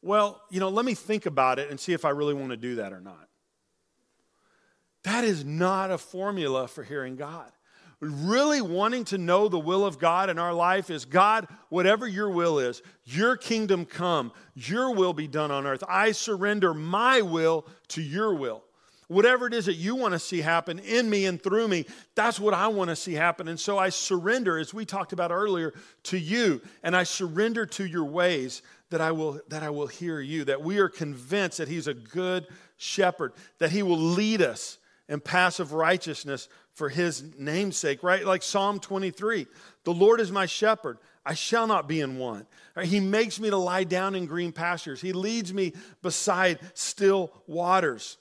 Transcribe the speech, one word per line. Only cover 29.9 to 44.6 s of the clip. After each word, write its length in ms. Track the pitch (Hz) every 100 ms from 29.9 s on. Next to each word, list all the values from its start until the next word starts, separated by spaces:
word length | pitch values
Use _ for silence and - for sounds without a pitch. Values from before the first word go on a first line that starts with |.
| - 175 156
you, 240 | 135 156
that 180 | 139 135
we 180 | 156 202
are 100 | 190
convinced 680 | - 151 135 123 196 185 -
that 100 | 147
he's 180 | 170 151
a 60 |
good 540 | 131 110 170 185 180 180 - - _
shepherd, 560 | - - 185 180 135 - - _
that 120 | 160
he 100 | 190
will 160 | 196 165
lead 440 | 160 175 214 220
us 360 | 151 107 - - _ _ _
in 140 | 147
paths 400 | - 185 180 170
of 100 | 160
righteousness 800 | 156 160 180 170 147 147 135 - - _
for 160 | - 147
his 340 | 135 175 127 147 139
name's 380 | 139 165 202 -
sake, 260 | 156 139
right? 220 | 180 190 180
Like 180 | 185
Psalm 340 | - 202 196 202
twenty-three, 680 | - 190 190 - 208 220 131 - - _ -
"The 80 |
Lord 260 | 175 202 233
is 140 | 208
my 140 | 196 185
shepherd, 500 | - 220 220 147 117 _ _ -
I 80 |
shall 320 | 156 - 233 226
not 220 | 202 143
be 140 | 160
in 160 | 139 131
want." 280 | 127 104 110 - - -
Right? 100 | 175
He 140 | 202
makes 400 | 190 208 226 196
me 100 | 214
to 60 | 202
lie 280 | 180 185 185
down 300 | 185 190 190
in 100 | 170
green 260 | 170 175
pastures. 480 | 160